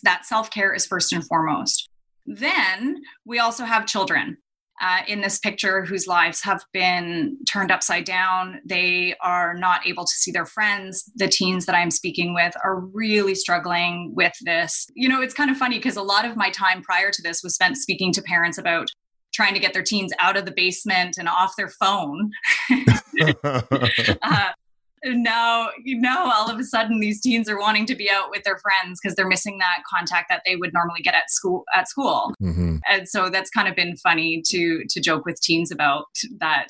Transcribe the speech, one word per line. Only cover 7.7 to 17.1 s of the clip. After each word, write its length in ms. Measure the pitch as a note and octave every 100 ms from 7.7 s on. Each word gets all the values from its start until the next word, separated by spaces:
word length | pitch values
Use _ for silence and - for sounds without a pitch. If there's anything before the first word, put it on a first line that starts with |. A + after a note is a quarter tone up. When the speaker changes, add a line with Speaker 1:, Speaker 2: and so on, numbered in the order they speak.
| F#3 - F3 E3+
Speaker 1:
down. 560 | F#3 F#3 F#3 F#3 F3+ -
They 480 | F#3 F3+ F3+ F3+ F#3
are 320 | F3+ F3+ E3+
not 320 | F3 F#3 F3 F3+
able 200 | F3 F3+
to 80 |
see 180 | - -
their 140 | F3 E3
friends. 640 | - G#3+ G3+ F#3+ F#3 - A#3
The 120 | F#3+
teens 380 | - F#3 F#3 F3+
that 100 | F3
I'm 160 | F3
speaking 420 | - F3+ D#3+ F3
with 200 | F3 E3+ -
are 160 | F#3+ F#3+
really 560 | F#3 G3+ A3 G#3+ G3 F#3+
struggling 800 | - F3 F3 F3 F3 F3 E3+ F3+
with 160 | F3 -
this. 480 | F3 E3+ E3 - - -
You 140 | C4
know, 120 | C4
it's 120 | C4
kind 160 | C4 D4
of 60 | C4+
funny 240 | B3 A#3
'cause 160 | C4 G3+
a 40 |
lot 220 | G3 G3+
of 140 | A#3 A3
my 120 | F#3+
time 320 | F3+ F#3+ F#3
prior 300 | - F3+ G3